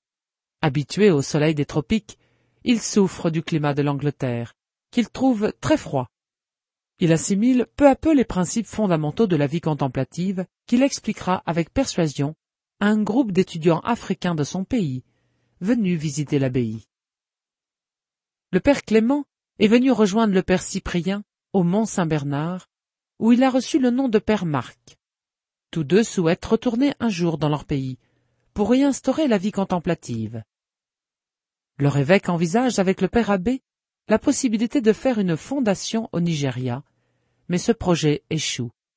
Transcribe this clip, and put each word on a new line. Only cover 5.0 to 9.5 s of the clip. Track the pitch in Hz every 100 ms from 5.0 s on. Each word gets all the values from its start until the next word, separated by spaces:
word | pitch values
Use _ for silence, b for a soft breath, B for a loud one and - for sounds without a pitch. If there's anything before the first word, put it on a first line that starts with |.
| 214
trouve | - 262 220 208 -
très | - 311
froid. | - 139 123 _ _ _ _ _ _ _ _ -
Il | 170
assimile | 160 - 196 240 254 - -
peu | 277
à |
peu | 262 311
les | 294
principes | 220 185 175 233 202
fondamentaux | - 208 160 151 - 220
de | 160
la |
vie | 143